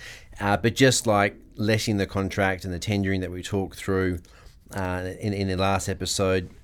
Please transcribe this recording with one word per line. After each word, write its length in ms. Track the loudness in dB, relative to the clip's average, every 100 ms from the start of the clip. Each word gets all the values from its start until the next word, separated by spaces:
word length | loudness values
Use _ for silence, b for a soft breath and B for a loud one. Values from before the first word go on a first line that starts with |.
| B B B -4
Uh, 160 | 0 2
but 180 | 2
just 320 | 6 6 6 4
like 300 | 4 2 -2 -12
letting 420 | -4 0 2 2 0
the 100 | 0
contract 580 | 0 -2 0 0 0
and 100 | -6
the 60 | -6
tendering 400 | -2 0 0 -2
that 100 | -4
we 100 | -8
talked 380 | -4 -2 -4 -6
through, 400 | -2 0 0 -2 b b b b -12
uh, 380 | -6 -4 -4 -6 -6
in, 120 | -4
in 140 | -2 0
the 100 | 0
last 320 | 2 0 -2
episode, 600 | -4 -4 0 2 2 -2 -10